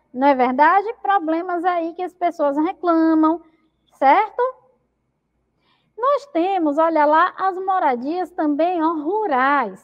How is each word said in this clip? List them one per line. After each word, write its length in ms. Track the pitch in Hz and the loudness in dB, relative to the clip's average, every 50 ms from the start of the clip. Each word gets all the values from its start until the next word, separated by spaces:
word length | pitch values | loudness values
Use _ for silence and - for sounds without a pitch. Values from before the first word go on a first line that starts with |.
| _ _ - | _ _ -6
não 140 | 247 262 285 | 0 2 2
é 80 | 285 | 2
verdade? 580 | 254 254 254 254 254 294 311 349 392 392 427 480 - | 2 2 0 2 4 4 4 4 2 0 -2 -6 -6
Problemas 640 | - 392 392 392 320 302 320 330 349 370 349 349 320 | -4 -2 -2 0 0 -2 -4 -4 -4 -4 -6 -4 -2
aí 280 | 370 359 349 330 330 339 | -2 -2 -2 -4 -6 -6
que 100 | - 359 | -8 -10
as 100 | 359 - | -10 -6
pessoas 420 | _ 359 349 330 - 302 285 277 294 | _ -4 -4 -2 -2 -2 -2 0 0
reclamam, 840 | 302 359 392 - - 349 330 330 320 320 320 311 311 311 330 349 - _ _ _ _ _ _ _ _ _ _ | -2 -4 -4 -4 -2 0 2 2 2 2 2 2 2 2 0 -2 -6 _ _ _ _ _ _ _ _ _ _
certo? 480 | _ 294 269 294 359 427 427 - - 480 508 523 - _ _ _ _ _ _ _ _ _ _ _ _ _ _ _ _ _ _ _ _ _ _ _ _ _ _ _ - | _ 2 4 4 4 2 0 -2 -4 -4 -4 -4 -8 _ _ _ _ _ _ _ _ _ _ _ _ _ _ _ _ _ _ _ _ _ _ _ _ _ _ _ -4
Nós 280 | 453 539 587 523 523 - | -2 0 0 0 -2 -4
temos, 500 | - 330 330 381 392 370 330 302 285 302 | -4 -2 -2 0 0 0 0 0 0 0
olha 280 | 320 330 330 311 294 | 0 2 2 2 2
lá, 280 | 294 302 311 349 370 - - | 4 4 4 2 2 0 -4
as 200 | 370 381 370 359 | -4 -4 -4 -4
moradias 720 | 381 381 381 370 359 294 254 240 240 277 330 359 359 311 | -4 -2 -2 0 0 0 -2 -2 -4 -4 -4 -4 -6 -6
também, 520 | - - 320 302 294 277 311 349 370 339 311 | -6 -4 -2 -2 0 0 0 0 0 0 0
ó, 100 | 311 339 | -2 -2
rurais, 880 | 311 285 302 392 440 427 403 285 247 254 269 285 285 254 208 185 190 | -2 -4 -4 -4 -4 -2 -2 -2 0 0 0 0 0 -2 -4 -6 -12